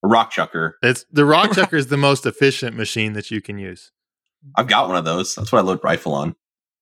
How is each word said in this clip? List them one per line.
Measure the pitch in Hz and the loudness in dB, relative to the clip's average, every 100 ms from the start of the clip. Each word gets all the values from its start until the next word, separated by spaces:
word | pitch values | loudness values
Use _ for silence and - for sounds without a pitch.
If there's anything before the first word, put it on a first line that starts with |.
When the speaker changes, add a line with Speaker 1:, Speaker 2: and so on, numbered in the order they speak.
Speaker 1:
A | 101 | 4
rock | 117 113 | 2 2
chucker. | - 80 82 80 - | -2 -6 -4 -6 -2
Speaker 2:
It's, | 120 127 - | -2 -2 -2
the | 147 | 2
rock | 143 156 214 | 4 4 4
Speaker 3:
<laughs> | |
Speaker 2:
chucker | 190 185 160 | 2 0 0
is | 127 | -2
the | 143 | 0
most | 143 139 | 2 2
efficient | 127 - 139 131 123 113 | -2 2 0 2 -6 -6
machine | 107 - 110 | -6 -4 -4
that | 104 101 | -6 -8
you | 110 | -8
can | - 101 | -8 -12
use. | 95 90 - _ _ _ _ _ 143 135 | -12 -16 -20 _ _ _ _ _ -6 -2
Speaker 1:
I've | 123 | 2
got | 104 110 | 2 2
one | 90 | 0
of | |
those. | 80 85 92 | 0 -2 -4
That's | - 104 | -6 0
what | 120 | 2
I | |
load | 95 90 | 2 0
rifle | 85 87 - | 0 -2 -2
on. | 71 78 82 _ _ _ _ | -4 -4 -8 _ _ _ _